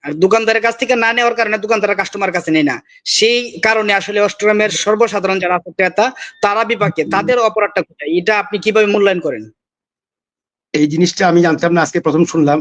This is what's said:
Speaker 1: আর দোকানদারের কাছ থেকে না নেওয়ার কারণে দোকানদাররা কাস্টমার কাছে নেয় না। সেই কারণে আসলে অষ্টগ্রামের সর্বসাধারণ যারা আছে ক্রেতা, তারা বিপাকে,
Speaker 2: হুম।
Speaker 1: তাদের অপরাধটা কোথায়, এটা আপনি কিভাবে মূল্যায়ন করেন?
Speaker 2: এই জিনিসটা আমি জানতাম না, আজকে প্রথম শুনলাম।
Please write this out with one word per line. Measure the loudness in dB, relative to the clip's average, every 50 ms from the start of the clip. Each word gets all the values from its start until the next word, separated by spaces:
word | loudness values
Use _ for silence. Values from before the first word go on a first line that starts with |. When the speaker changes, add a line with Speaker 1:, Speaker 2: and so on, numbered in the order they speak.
| -8
Speaker 1:
আর | -10 0
দোকানদারের | 0 2 4 4 2 2 0 0 0
কাছ | 0 -2 -2
থেকে | -2 -2 0 0
না | 0 2 0 0
নেওয়ার | 2 0 0 0
কারণে | 0 -2 -2 -2
দোকানদাররা | -4 -2 -2 0 0 0 0 0
কাস্টমার | -2 -4 -6 -4 -4 -4 -2
কাছে | -2 -4 -2 0
নেয় | 0 0 2
না। | 0 -2 -6 _ _ _ -16 _
সেই | -4 0 2 2 2 2 0 -2 -6 -10 -4 -2
কারণে | 0 0 0 0 0 0
আসলে | 0 -2 -2 0 0
অষ্টগ্রামের | 0 0 -2 -2 0 0 2 2 0 0
সর্বসাধারণ | -2 -2 0 0 2 2 0 0 0 -4 -2 -2 -2 -2
যারা | -2 -2 -2
আছে | -2 -4 -8
ক্রেতা, | -4 -2 -2 0 2 0 0 0 -2 -8 -18 -18 -6 _
তারা | -2 0 0 0 0
বিপাকে, | -2 -2 -2 -2 -2 0 -4 -4
Speaker 2:
হুম। | -2
Speaker 1:
তাদের | -2 -2 0 0 0 2
অপরাধটা | 2 0 2 0 -2 0 -2 -4
কোথায়, | -4 _ _ _ -6 -2 -2
এটা | 0 0 0 0 0
আপনি | -2 -4 -8 -4
কিভাবে | -4 0 2 2 2
মূল্যায়ন | 2 2 2 2 2 0 0
করেন? | -2 -4 -6 -6 -10 -16 _ _ _ _ _ _ _ _ _ _ _ _ _ _ _ _ _ _ _ _ _ _ _ _ 0
Speaker 2:
এই | 0 0
জিনিসটা | 2 2 2 0 0 2 0 2
আমি | 4 4 4
জানতাম | 4 2 2 0 0 0 2
না, | 2
আজকে | 0 0 -2 -2
প্রথম | -2 0 2 2 0
শুনলাম। | 0 2 0 2 2 2 0